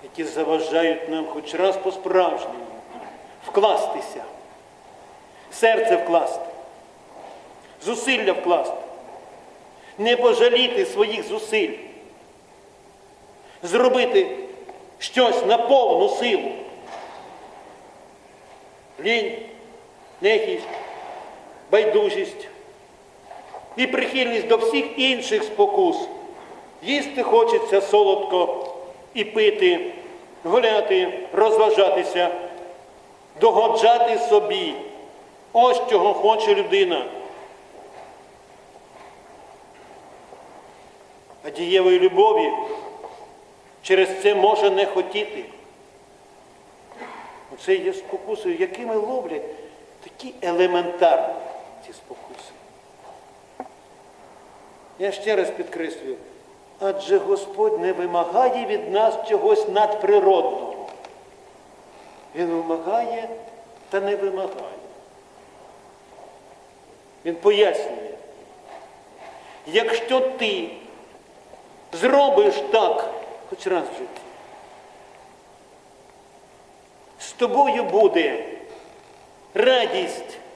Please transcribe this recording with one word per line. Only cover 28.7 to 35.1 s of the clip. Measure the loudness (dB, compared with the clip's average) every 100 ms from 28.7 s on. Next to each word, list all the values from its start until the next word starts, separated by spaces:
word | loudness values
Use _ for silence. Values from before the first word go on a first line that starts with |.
| -14 -16 -20 -12
і | -6
пити, | -4 2 2 4 2 2 -2 -10 -16 -20 -20 -12
гуляти, | 0 2 4 2 2 2 0 -4 -4
розважатися, | 2 4 6 4 6 4 2 -2 -2 -2 -2 -10 -14 -18 -20 -20 -20 -20 -20 -20 2
догоджати | 4 4 2 4 4 6 4 0
собі. | 2 2 2 -4 -4 -8 -14 -18 -20